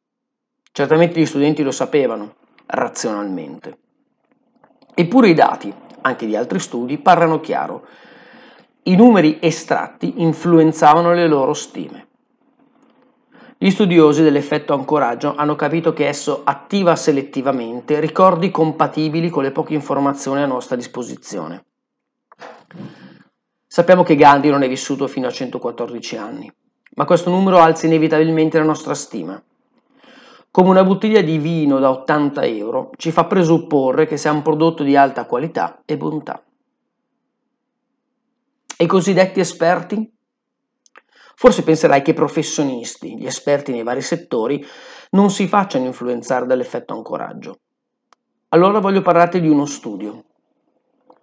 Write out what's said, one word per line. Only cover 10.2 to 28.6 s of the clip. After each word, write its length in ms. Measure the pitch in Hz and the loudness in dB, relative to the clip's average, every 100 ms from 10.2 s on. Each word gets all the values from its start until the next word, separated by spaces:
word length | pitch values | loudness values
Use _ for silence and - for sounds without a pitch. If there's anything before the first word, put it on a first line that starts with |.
influenzavano 920 | 165 147 175 165 160 160 151 165 170 | -2 0 2 4 4 4 4 6 4
le 140 | 175 170 | 2 2
loro 260 | 143 131 | 2 0
stime. 540 | - - - 76 - _ _ _ _ _ _ _ _ _ _ _ _ _ _ - - | -4 -8 -14 -14 -18 _ _ _ _ _ _ _ _ _ _ _ _ _ _ -20 -2
Gli 140 | 196 | -2
studiosi 500 | 190 196 170 151 147 | 2 4 6 6 6
dell'effetto 520 | 156 143 139 151 - | 4 2 -2 -6 -2
ancoraggio 600 | 139 135 151 120 120 147 143 | -4 -2 0 0 -2 -6 -4
hanno 200 | 147 151 | -4 -2
capito 360 | 147 165 165 | -2 -2 -2
che 160 | - 143 | -2 -4
esso 360 | 143 - 139 - | -4 -6 -4 -4
attiva 500 | 143 - 196 175 151 | -6 -6 0 0 2
selettivamente 1040 | - 139 139 135 135 131 113 120 - 151 | 0 -2 -4 -6 -4 -4 -6 -10 -4 -2
ricordi 520 | 160 175 190 165 190 | -2 2 2 2 -2
compatibili 800 | - 160 147 143 156 156 165 165 | 0 0 0 -2 -2 -2 -2 -2
con 120 | 147 | -2
le 100 | 135 | -4
poche 220 | 143 151 | -4 -4
informazioni 720 | 151 143 139 139 139 135 139 | -6 -4 -2 -2 -4 -6 -4
a 20 | 139 | -2
nostra 300 | 127 - 123 | -4 -6 -8
disposizione. 920 | 120 127 117 - - 98 80 95 _ _ _ _ _ _ _ _ - - _ - - - - - _ _ _ _ _ | -8 -12 -12 -14 -14 -12 -12 -16 _ _ _ _ _ _ _ _ -20 -20 _ -20 -20 -20 -20 -20 _ _ _ _ _
Sappiamo 360 | - 170 180 | 0 4 6
che 120 | - 143 | 6 6
Gandhi 340 | 147 143 147 | 8 6 4
non 120 | 139 | 2
è 80 | 127 | 0
vissuto 380 | 127 - 135 131 | -4 -6 -4 -4
fino 200 | 135 127 | -6 -8
a 40 | |
centoquattordici 840 | - 123 123 120 117 117 120 - 113 | -8 -10 -8 -10 -8 -10 -10 -12 -12
anni, 340 | 107 117 110 _ _ _ _ | -12 -14 -18 _ _ _ _
ma 140 | - 147 | -6 0
questo 260 | 170 175 | 0 2
numero 260 | 185 190 185 | 0 4 6
alza 300 | 160 160 165 | 6 4 0
inevitabilmente 720 | 160 156 156 160 160 156 | 2 2 2 2 2 2
la 40 | 160 | 2